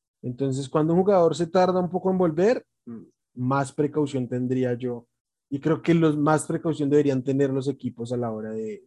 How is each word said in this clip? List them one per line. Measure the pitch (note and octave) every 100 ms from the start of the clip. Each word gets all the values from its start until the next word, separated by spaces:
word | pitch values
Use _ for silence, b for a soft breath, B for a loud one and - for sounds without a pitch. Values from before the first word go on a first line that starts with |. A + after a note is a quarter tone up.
| _ _
Entonces, | B2+ B2 C3+ C3 C3
cuando | D#3+ D#3
un | E3+
jugador | F#3+ F#3+ E3 D3+
se | E3
tarda | F#3 F#3 F#3
un | F3
poco | F3+ F#3+
en | F#3
volver, | F3+ D3+ G3+ B3+ - _ -
mm, | A2+ - _ _
más | B2+ B2+ C#3 C3+
precaución | - D3 D3+ C#3+ C3+ A#2+
tendría | B2+ B2+ B2+ B2
yo. | A#2+ B2 A#2+ - _ _ _ _
Y | C#3
creo | F3 C#3+
que | E3+
los, | E3+ D#3+ D3+
más | D3 D#3 -
precaución | E3 E3+ C#3+ C#3
deberían | D3 C#3+ C3
tener | C3 C3+ C#3
los | C3+ C3+
equipos | C#3 B2 - A#2
a | B2
la | A#2
hora | G#2+ A2
de, | A2 A2 G2